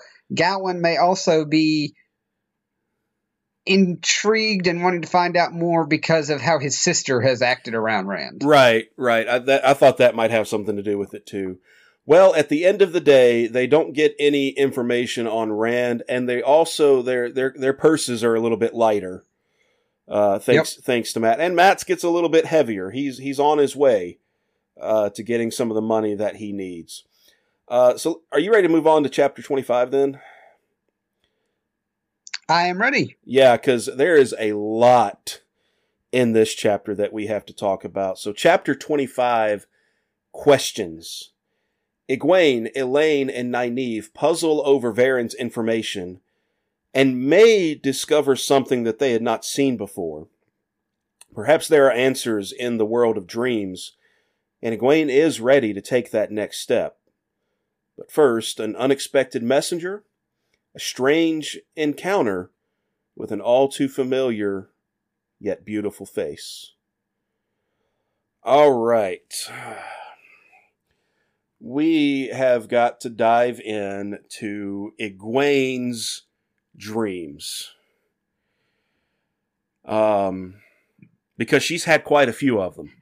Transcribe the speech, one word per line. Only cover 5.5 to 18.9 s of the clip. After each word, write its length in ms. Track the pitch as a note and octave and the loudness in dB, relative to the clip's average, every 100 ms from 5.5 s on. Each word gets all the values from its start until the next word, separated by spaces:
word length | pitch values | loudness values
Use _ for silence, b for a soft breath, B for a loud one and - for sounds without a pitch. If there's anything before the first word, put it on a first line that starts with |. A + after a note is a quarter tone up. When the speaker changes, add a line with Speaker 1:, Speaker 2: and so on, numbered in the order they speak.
Speaker 1:
more 320 | E3+ E3+ E3 D3 | -2 0 0 0
because 440 | D3+ - D#3+ C#3+ | -2 0 0 0
of 120 | C#3 | -4
how 180 | C3+ D3+ | 0 -2
his 180 | C#3 - | -2 -2
sister 440 | F3+ - - B2+ | -2 -2 -2 0
has 200 | C3 A#2+ | 0 0
acted 340 | B2 B2+ A#2+ A2+ | 0 -2 -4 -4
around 320 | A2 G#2 F#2+ | -2 -4 -4
Rand. 340 | F2+ B1+ - | -8 -10 -4
Speaker 2:
Right, 440 | C#3 C#3+ B2 A2+ - - | 2 6 6 4 -2 -6
right. 300 | B2 A2+ A2+ | -2 0 0
I, 120 | B2 | -2
that, 260 | B2+ C3+ C3 | 0 0 2
I 60 | |
thought 240 | C3+ C3+ B2 | 4 4 6
that 180 | B2 A2+ | 2 2
might 160 | A2+ | 0
have 160 | A2+ G2+ | 0 -2
something 280 | G#2+ G2+ G2+ | -4 -4 -6
to 80 | |
do 140 | G#2 G2+ | -4 -6
with 160 | G2 | -6
it 120 | G#2 - | -12 -12
too. 340 | G2+ F#2+ F#2 b b b b - | -8 -8 -10 b b b b 4
Well, 240 | E3+ F#3+ | 6 6
at 160 | D#3+ D3 | 4 0
the 160 | D3 F3+ | 2 2
end 160 | G3+ | 2
of 100 | F#3+ | 2
the 80 | E3+ | 2
day, 460 | C#3+ C3+ B2 A#2 A2+ | 4 6 6 4 0
they 220 | B2+ B2+ | -2 2
don't 260 | D3+ D#3+ | 2 0
get 220 | C#3 D3+ D3 | 0 0 2
any 320 | D3 C#3+ C3+ | 0 2 -2
information 760 | C3+ C#3 C3+ A#2+ A#2+ A#2+ B2+ A2+ | 0 -2 -2 -2 -2 -2 -4 -4
on 240 | A2+ A2 | -4 -4
Rand, 500 | G#2+ A2+ B2 B2 A#2+ - | -2 -2 0 -2 -4 -4
and 180 | B2 B2 | -4 -2
they 140 | B2 | -2
also, 640 | B2 D#3 D#3+ - C#3+ C3 | 2 2 2 2 4 4
their, 280 | B2 B2 A#2+ | 2 -4 -4
their, 220 | C3 C3 C#3+ | -2 -4 -2
their 160 | C3 | -4
purses 520 | C3+ D#3 D3+ - A#2 | 2 2 2 -2 -2
are 100 | A#2 | 0
a 60 | A2+ | 2
little 180 | A#2 G#2 | 0 0
bit 160 | A2+ | -2
lighter. 520 | A2+ A2+ | 2 2